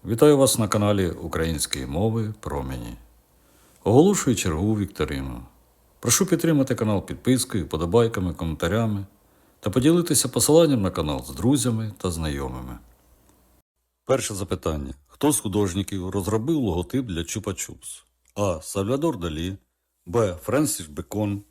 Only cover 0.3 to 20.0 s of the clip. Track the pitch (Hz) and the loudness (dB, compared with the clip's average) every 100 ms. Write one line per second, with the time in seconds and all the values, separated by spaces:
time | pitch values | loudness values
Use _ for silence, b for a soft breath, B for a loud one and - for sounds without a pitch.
0.3 | 147 135 - 104 110 104 101 90 - 85 | 8 4 2 0 2 2 2 0 -4 -6
1.3 | 82 82 78 - - 65 73 110 113 107 | -4 -2 -2 -4 -6 -4 -2 0 -2 -4
2.3 | 107 - 71 65 90 60 60 - _ _ | -8 -8 -8 -6 -8 -10 -14 -20 _ _
3.3 | b b b b b - 113 185 196 - | b b b b b 4 6 8 4 2
4.3 | 117 92 78 101 107 95 - 76 69 67 | 0 0 0 0 0 -4 -4 -4 -4 -8
5.3 | 60 - _ _ _ _ _ - - 190 | -10 -14 _ _ _ _ _ 0 2 2
6.3 | 160 165 151 131 113 107 101 - - - | 2 2 2 2 0 0 0 -2 -6 2
7.3 | 127 - 104 76 80 85 110 113 107 92 | 2 2 -4 -4 -4 2 4 2 0 -4
8.3 | 80 82 76 87 107 113 101 98 _ b | -4 -6 -2 -2 0 0 -2 -6 _ b
9.3 | b b b 107 127 139 175 170 147 127 | b b b -2 2 4 4 2 0 0
10.3 | - 117 156 165 131 95 85 76 69 - | 0 6 6 6 4 0 -2 -4 -4 -8
11.3 | 67 120 143 120 110 110 101 92 82 78 | -2 2 2 2 -2 -4 -4 -6 -2 -4
12.3 | 69 67 64 64 - - _ _ _ _ | -4 -6 -8 -12 -14 -18 _ _ _ _
13.3 | _ _ _ _ _ _ _ - 131 113 | _ _ _ _ _ _ _ -2 -2 0
14.3 | 98 92 85 85 76 69 - _ _ 143 | -6 -6 -4 -4 -4 -8 -12 _ _ 0
15.3 | 147 110 101 101 90 92 98 90 101 90 | 0 -2 0 0 -2 -4 -6 -4 -4 -2
16.3 | 110 123 160 113 85 85 131 127 85 85 | -2 0 0 0 -2 -2 -4 -4 -6 -6
17.3 | 107 101 90 - - - - _ _ _ | -8 -8 -8 -10 -12 -18 -20 _ _ _
18.3 | - 98 80 - 98 98 135 165 117 85 | -4 -2 -2 -6 -4 -2 0 -2 -2 -6
19.3 | 78 87 98 _ _ _ _ | -4 -6 -8 _ _ _ _